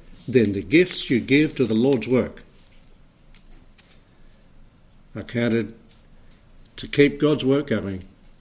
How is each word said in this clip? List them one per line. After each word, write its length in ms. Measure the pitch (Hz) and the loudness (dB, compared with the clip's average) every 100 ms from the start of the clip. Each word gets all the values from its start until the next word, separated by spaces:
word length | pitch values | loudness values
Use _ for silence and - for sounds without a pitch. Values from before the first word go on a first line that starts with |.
| - - - | -20 -16 0
then 240 | 123 107 | 2 2
the 100 | 98 | 0
gifts 460 | 92 151 180 - - | 2 2 2 -2 -2
you 100 | 120 | -2
give 340 | 107 139 151 - | 2 2 2 0
to 80 | |
the 100 | 117 | 0
Lord's 320 | 110 127 131 117 | 2 2 0 0
work 340 | 123 101 - - - - - - - - _ - - - - - - _ - _ - - - - - - _ - - - | 0 0 -8 -20 -20 -20 -20 -20 -20 -20 _ -20 -20 -20 -20 -20 -20 _ -20 _ -20 -20 -20 -20 -20 -20 _ -20 -20 -16
are 80 | 107 | -14
counted 520 | - 120 120 113 104 - - - - - - - - - - - | -8 -2 0 0 -2 -10 -20 -20 -20 -20 -20 -20 -20 -20 -20 -16
to 100 | - | -4
keep 300 | - 143 143 | 2 2 4
God's 240 | 147 143 | 0 0
work 240 | 127 139 147 | 0 -2 -2
going, 360 | 107 95 92 - - - - | -4 -4 -10 -12 -20 -20 -20